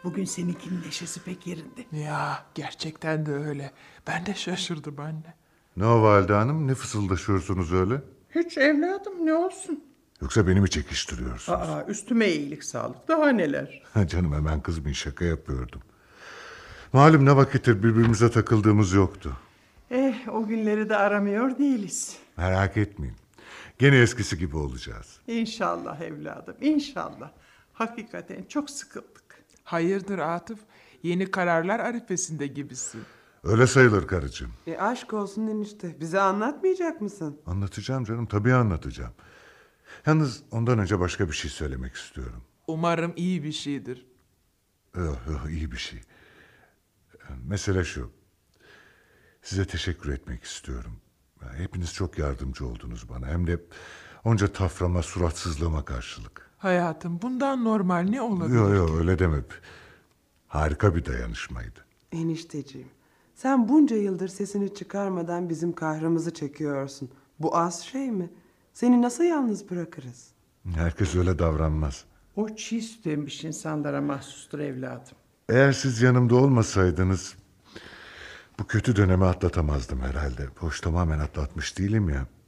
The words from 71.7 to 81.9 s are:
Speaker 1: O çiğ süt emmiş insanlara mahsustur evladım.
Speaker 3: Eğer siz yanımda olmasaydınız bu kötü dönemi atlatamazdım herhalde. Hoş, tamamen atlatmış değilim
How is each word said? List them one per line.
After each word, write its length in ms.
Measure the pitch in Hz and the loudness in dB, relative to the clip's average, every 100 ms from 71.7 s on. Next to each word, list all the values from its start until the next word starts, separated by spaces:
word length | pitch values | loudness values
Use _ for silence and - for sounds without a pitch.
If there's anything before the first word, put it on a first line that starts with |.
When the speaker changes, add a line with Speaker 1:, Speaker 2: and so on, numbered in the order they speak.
| 78 76 71 - _ _ - | 0 -2 -4 -16 _ _ -6
Speaker 1:
O 200 | 214 214 | -6 -6
çiğ 260 | - 226 | -6 -6
süt 260 | 220 - 160 | -6 -10 -6
emmiş 360 | 151 151 - | -4 -6 -10
insanlara 580 | 160 156 160 151 147 143 | -10 -10 -6 -4 -4 -2
mahsustur 580 | 143 139 - - - 143 | -4 -4 -10 -20 -14 -8
evladım. 580 | 147 127 131 123 - - _ _ - | -8 -6 -10 -12 -16 -20 _ _ 2
Speaker 3:
Eğer 220 | 120 139 | 6 6
siz 300 | 131 135 113 | 4 0 4
yanımda 340 | 127 127 123 123 | 6 6 6 6
olmasaydınız 1000 | 139 127 107 98 92 82 92 92 - - _ _ _ - - - - - - - - - | 6 6 4 4 4 4 2 2 -2 -18 _ _ _ -20 -20 -20 -20 -20 -20 -20 -20 -10
bu 80 | 104 | -2
kötü 280 | 107 113 104 | 0 2 4
dönemi 300 | 98 92 92 | 6 6 4
atlatamazdım 760 | 90 87 90 76 73 62 67 | 4 0 0 0 0 -2 -6
herhalde. 460 | 64 65 73 64 69 - | -4 -4 -4 -6 -10 -6
Hoş, 220 | 85 73 | -6 -4
tamamen 380 | 90 82 87 76 | -2 0 2 0
atlatmış 580 | 73 - 76 - 71 - | -2 -4 -6 -6 -8 -4
değilim 320 | 98 | 0